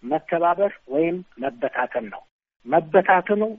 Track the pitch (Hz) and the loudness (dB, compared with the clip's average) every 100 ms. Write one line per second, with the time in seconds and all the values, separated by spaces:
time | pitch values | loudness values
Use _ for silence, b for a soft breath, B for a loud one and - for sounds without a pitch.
0 | 120 156 - 170 170 175 202 - - 139 | -6 -6 -2 0 2 2 -2 -4 -4 -2
1 | 165 180 180 - 135 120 131 - 113 123 | 0 -2 -8 -10 -8 -4 -6 -4 -4 -6
2 | 107 - - _ _ _ 120 160 160 190 | -8 -12 -18 _ _ _ -2 0 4 4
3 | 190 185 180 208 220 | 4 4 2 0 -2